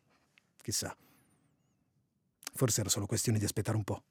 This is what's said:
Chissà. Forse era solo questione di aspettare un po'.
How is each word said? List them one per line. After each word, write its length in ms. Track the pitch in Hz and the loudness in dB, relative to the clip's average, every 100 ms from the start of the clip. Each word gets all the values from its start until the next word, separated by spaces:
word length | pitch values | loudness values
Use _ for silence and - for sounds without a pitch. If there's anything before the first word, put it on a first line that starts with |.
| _ _ _ _ _ _ | _ _ _ _ _ _
Chissà. 340 | - - - - _ _ _ _ _ _ _ _ _ _ _ _ _ _ - | -6 -4 -4 -10 _ _ _ _ _ _ _ _ _ _ _ _ _ _ -14
Forse 280 | - 127 - | 0 0 2
era 100 | 98 | 0
solo 160 | - 101 | 0 0
questione 320 | 110 - 110 | 0 2 2
di 60 | |
aspettare 320 | 104 - 101 110 | 2 0 0 0
un 80 | |
po'. 180 | 101 - - | 0 -4 -6